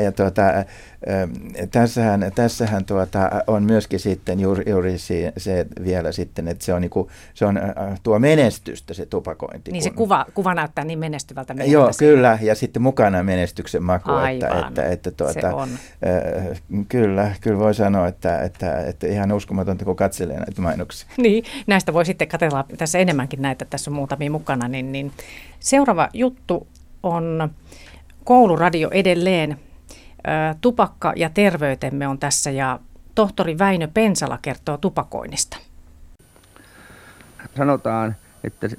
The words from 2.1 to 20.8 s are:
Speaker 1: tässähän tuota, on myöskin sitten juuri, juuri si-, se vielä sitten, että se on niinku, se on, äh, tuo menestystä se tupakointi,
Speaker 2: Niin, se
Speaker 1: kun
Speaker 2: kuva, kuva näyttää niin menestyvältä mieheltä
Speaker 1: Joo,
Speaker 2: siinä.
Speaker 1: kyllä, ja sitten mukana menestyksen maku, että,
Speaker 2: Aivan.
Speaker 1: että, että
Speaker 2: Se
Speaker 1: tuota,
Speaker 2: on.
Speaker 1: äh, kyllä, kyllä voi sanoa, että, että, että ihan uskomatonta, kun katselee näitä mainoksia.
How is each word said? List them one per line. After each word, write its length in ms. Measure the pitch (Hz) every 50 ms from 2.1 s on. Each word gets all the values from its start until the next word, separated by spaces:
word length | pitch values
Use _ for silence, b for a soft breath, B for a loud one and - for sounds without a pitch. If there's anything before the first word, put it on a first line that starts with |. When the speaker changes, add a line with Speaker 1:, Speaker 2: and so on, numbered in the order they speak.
| 101 101 95 95 95
Speaker 1:
tässähän 500 | - 117 117 - - 117 104 107 98 92
tuota, 440 | - 101 95 95 92 - 101 95 - - 104 - -
on 160 | 110 104 101
myöskin 360 | 104 113 107 101 - 95 92
sitten 400 | - 104 95 92 - - 90 95
juuri, 240 | 95 95 98 92 - -
juuri 280 | 104 92 87 92 92 85
si-, 340 | - - 95 85 82 82 - 98
se 280 | - 104 95 90 82 - - - 90
vielä 280 | 92 92 90 85 78
sitten, 360 | 82 - 87 - - - 80 82
että 180 | 85 - -
se 80 | - 90
on 80 | 87
niinku, 300 | 87 87 - 98 90 B B B B B B
se 120 | - 104
on, 120 | 104 98 92
äh, 160 | 90 101 - - 98 98 98 98 -
tuo 160 | 117 107 104
menestystä 760 | 123 147 160 156 135 107 - - - - - - - - 87
se 120 | 95 85
tupakointi, 680 | - - 87 - 90 80 - - - - - - -
Speaker 2:
Niin, 120 | 180 175 156
se 60 | 185
Speaker 1:
kun 80 | - -
Speaker 2:
kuva, 280 | 226 196 190 139 - - -
kuva 200 | 208 185 185 180
näyttää 320 | 170 151 151 - - 143
niin 140 | 156 165 156
menestyvältä 540 | 160 160 151 139 - - 127 135 131 - 131
mieheltä 200 | 135 135 139 147
Speaker 1:
Joo, 200 | 151 135 113 -
Speaker 2:
siinä. 200 | - 151 151 151
Speaker 1:
kyllä, 240 | 131 123 120 113 110
ja 140 | 110 107 107
sitten 260 | - 127 117 - 113
mukana 420 | 123 135 131 - 117 101 95 90 92
menestyksen 600 | 95 92 90 87 87 - - - - - - 90
maku, 280 | 87 90 92 - -
että, 380 | 143 135 131 131 131 127 - -
Speaker 2:
Aivan. 160 | - 90 62 65
Speaker 1:
että, 180 | 62 - 64
että 240 | 80 90 85 - 113
Speaker 2:
Se 60 | 78
Speaker 1:
tuota, 400 | - 80 69 - 78 80 90 82
Speaker 2:
on. 140 | - 135 127 82 B B B B B - 92 90 87 - 85 76 90 92 87
Speaker 1:
äh, 120 | - 90 - - - 104 101 -
kyllä, 420 | - 123 113 101 95 95 104 104 98 -
kyllä 180 | - 117 104 98
voi 140 | 107 107 104
sanoa, 340 | 107 104 98 101 98 87 87
että, 320 | 92 - - 90 85 69
että, 380 | 71 90 - - 95 87 73 -
että 280 | 80 69 90 - 90 87
ihan 240 | 101 101 98 98
uskomatonta, 540 | 104 104 - - 95 95 90 92 92 90 -
kun 100 | 95 92
katselee 420 | - 95 95 - - 92 82 - 82
näitä 240 | 82 - - -
mainoksia. 480 | 92 82 - -